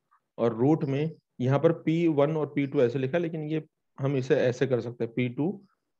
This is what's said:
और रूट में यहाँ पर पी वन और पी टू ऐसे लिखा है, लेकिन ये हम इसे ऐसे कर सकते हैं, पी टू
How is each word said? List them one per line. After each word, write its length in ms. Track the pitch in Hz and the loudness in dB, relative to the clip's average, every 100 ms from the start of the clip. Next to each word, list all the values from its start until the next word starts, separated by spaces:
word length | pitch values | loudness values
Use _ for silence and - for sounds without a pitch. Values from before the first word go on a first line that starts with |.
| _ _ _ - | _ _ _ -2
और 160 | 117 110 | -2 2
रूट 280 | 135 160 | 2 2
में 260 | 143 135 160 - _ - | 0 -2 -4 -6 _ -4
यहाँ 180 | 123 139 | 0 4
पर 140 | 160 | 2
पी 360 | 127 156 165 165 | 2 0 2 2
वन 280 | 143 143 160 | 2 0 0
और 100 | 147 | -4
पी 200 | 147 139 | -2 -2
टू 140 | 139 | 2
ऐसे 180 | 120 139 | 2 2
लिखा 180 | 131 170 | -2 -2
है, 60 | |
लेकिन 200 | 170 165 | -4 -6
ये 220 | 151 156 156 _ _ - | -6 -6 -8 _ _ -6
हम 180 | 139 135 | -2 -2
इसे 200 | 127 135 | 2 2
ऐसे 300 | 123 117 127 | 2 0 0
कर 140 | 120 | 0
सकते 240 | 117 120 | -2 -6
हैं, 80 | 117 | -6
पी 140 | - 123 | -2 -4
टू 340 | 123 160 202 - _ _ | -2 -4 -4 -14 _ _